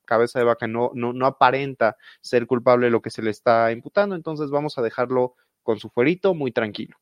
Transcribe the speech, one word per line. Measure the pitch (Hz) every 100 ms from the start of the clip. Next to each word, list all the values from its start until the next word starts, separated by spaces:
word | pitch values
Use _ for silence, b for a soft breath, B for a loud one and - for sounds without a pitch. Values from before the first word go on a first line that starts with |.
Cabeza | - 113 120 131
de |
Vaca | 120 117 113
no, | 113 120
no, | 123 120
no | 127 131
aparenta | 131 127 135 139 131 113 - B B
ser | - 123 117
culpable | 123 123 123 120
de |
lo | 113
que | 117
se | -
le | 110
está | 104 - 113 113
imputando, | 113 147 202 202
entonces | 180 160 151 147
vamos | 143 151 -
a |
dejarlo | 113 - 120 127 123 _ _ _
con | - 107
su | 110
fuerito | - 127 180 196
muy | 170 135
tranquilo". | 117 110 - - _